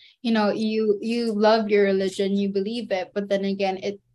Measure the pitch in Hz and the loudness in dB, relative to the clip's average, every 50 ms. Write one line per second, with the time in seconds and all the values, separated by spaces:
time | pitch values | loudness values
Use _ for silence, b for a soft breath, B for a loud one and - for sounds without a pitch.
0 | B B B B - 233 226 220 208 202 - - 220 214 214 220 220 214 202 202 | B B B B -2 0 2 2 2 2 0 0 -2 -2 0 0 0 0 0 0
1 | 208 220 233 240 233 226 214 208 214 214 220 226 220 202 208 202 202 196 196 190 | 0 -4 -2 -2 -2 -2 0 2 4 4 4 4 2 2 4 4 4 4 2 0
2 | 190 190 190 - 196 196 196 202 202 196 196 196 190 208 233 240 220 - 208 185 | 0 -2 -2 -2 -2 -2 0 0 -2 -2 -2 -4 -4 -4 -6 -8 -4 -4 -4 -4
3 | 180 175 _ 202 202 196 196 196 196 196 196 196 196 190 190 185 - 202 202 202 | -4 -6 _ -8 -4 -2 -2 -2 -2 -2 -2 -2 -2 -2 -2 -4 -6 -8 -8 -8
4 | _ _ _ | _ _ _